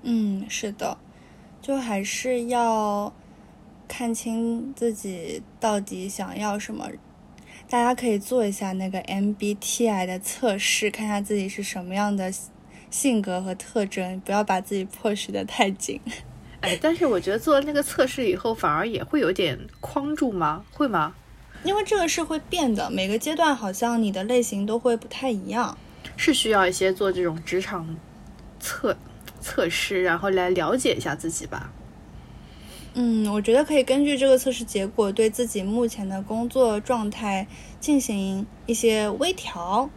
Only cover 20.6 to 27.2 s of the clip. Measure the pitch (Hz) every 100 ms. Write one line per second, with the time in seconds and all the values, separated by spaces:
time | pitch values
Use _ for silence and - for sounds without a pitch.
20.6 | - - 285 185 151 - - - - -
21.6 | 339 403 392 415 330 349 311 311 - 359
22.6 | 269 208 165 190 190 220 294 320 320 254
23.6 | 208 190 233 233 208 190 202 247 233 202
24.6 | 208 226 247 226 - - 269 208 185 220
25.6 | 233 - - - - - - 277 220 208
26.6 | 185 185 190 185 202 185